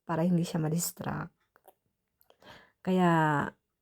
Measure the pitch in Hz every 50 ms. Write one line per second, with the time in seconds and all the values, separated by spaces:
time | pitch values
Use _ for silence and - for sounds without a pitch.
0 | _ - 165 160 170 180 180 165 170 - - 165 156 156 156 170 170 - - -
1 | - - - 151 - 175 - _ _ _ _ _ _ - _ _ _ _ _ _
2 | _ _ _ _ _ _ _ _ _ - - - - _ _ _ - 185 185 185
3 | 180 170 165 160 156 151 151 143 - - - _ _ _ _ _